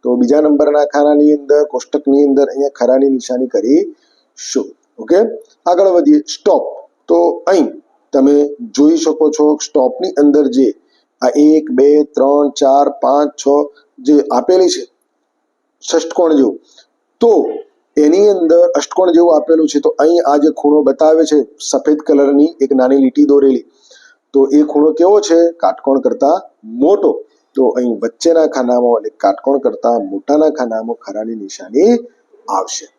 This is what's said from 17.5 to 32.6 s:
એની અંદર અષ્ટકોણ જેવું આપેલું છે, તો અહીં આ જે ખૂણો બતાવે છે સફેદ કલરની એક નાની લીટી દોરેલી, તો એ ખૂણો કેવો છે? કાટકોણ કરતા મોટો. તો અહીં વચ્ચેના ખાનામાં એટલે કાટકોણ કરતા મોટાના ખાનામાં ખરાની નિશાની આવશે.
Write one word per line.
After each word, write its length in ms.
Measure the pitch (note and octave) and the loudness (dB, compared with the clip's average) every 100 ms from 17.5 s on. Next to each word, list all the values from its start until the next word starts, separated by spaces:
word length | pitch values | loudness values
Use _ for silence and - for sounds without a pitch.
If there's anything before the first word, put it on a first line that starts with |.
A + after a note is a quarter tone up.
| - - _ _ - | -8 -16 _ _ 0
એની 320 | D3+ F3+ G#3 | 0 2 2
અંદર 280 | F#3+ E3 E3+ F3 D3 | 2 2 4 2 0
અષ્ટકોણ 340 | - - F#3 E3 | -4 -2 2 2
જેવું 160 | E3+ D3+ | 4 2
આપેલું 300 | D3+ D#3+ D3+ | 2 0 0
છે, 80 | C#3+ | 0
તો 100 | C#3 - | -2 0
અહીં 160 | D3+ F3 C#3+ | 0 2 0
આ 60 | D3 | 0
જે 60 | D3+ D3+ | 0 0
ખૂણો 220 | D3 D3+ | 0 2
બતાવે 400 | C#3 C3 D#3 D#3+ D#3 | 0 0 2 2 2
છે 80 | D3+ B2 _ - | 0 -2 _ -6
સફેદ 280 | C3+ D3+ D3+ D#3 | -4 -2 -2 0
કલરની 460 | C#3+ C#3 C#3 D#3 - | 0 2 2 0 0
એક 60 | C3+ C3 | -2 0
નાની 220 | B2+ C#3 | 2 2
લીટી 220 | C3 D3 C#3+ | 2 0 2
દોરેલી, 340 | C#3+ C#3 B2 - _ _ - _ _ _ | 4 2 0 -6 _ _ -20 _ _ _
તો 60 | C#3 C3+ D3 | 0 2 2
એ 20 | D3+ | 2
ખૂણો 200 | D3 D#3 D#3 | 2 0 2
કેવો 200 | F3 G#3 | 2 2
છે? 180 | G#3 E3 E3+ E3+ | 2 2 2 0
કાટકોણ 380 | - - - C3+ | -4 -2 -2 -2
કરતા 360 | C3 A#2 C#3 F3+ - _ A2 A#2 | -2 -2 -2 -2 -6 _ -16 -2
મોટો. 300 | D3+ G3+ F3 G2+ - _ _ - | 0 2 0 -2 -10 _ _ -2
તો 60 | B2+ B2+ | -2 0
અહીં 160 | B2 G#2+ | -4 -4
વચ્ચેના 460 | A#2 _ E3 E3 D#3 | -8 _ 0 2 0
ખાનામાં 440 | C#3 B2 B2 B2 A#2 | -2 -2 0 0 -2
એટલે 120 | G#2+ _ | -4 _
કાટકોણ 400 | G2 G2 - C#3 | -2 -2 -2 -2
કરતા 320 | B2 G#2+ A#2+ A#2 G2 | -2 -4 -4 -4 -6
મોટાના 400 | G2 - D3+ D#3 D3+ | -10 -2 0 0 -2
ખાનામાં 400 | A#2+ A2+ A2 A#2 | -6 -6 -8 -12
ખરાની 340 | - G2+ A2+ A2+ | -12 -12 -10 -12
નિશાની 480 | G2 - F#2 A#2+ G3+ A#3 - _ _ _ - | -14 -18 -6 0 2 0 -4 _ _ _ -8
આવશે. 300 | - | -8